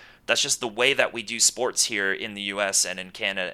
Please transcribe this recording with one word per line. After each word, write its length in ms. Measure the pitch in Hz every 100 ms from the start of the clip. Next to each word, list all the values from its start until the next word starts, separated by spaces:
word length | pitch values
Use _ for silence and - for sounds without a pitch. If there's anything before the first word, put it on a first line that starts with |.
| - - -
That's 160 | 117
just 160 | 107 -
the 80 | 120
way 260 | 104 131
that 200 | 131 117
we 100 | 117
do 160 | 104 117
sports 460 | - 113 120 - -
here 280 | 104 98
in 220 | 92 107 101
the 80 | 101
U 80 | 101
S 240 | 98 98 90
and 140 | 92
in 100 | 92
Canada. 420 | - 104 98 92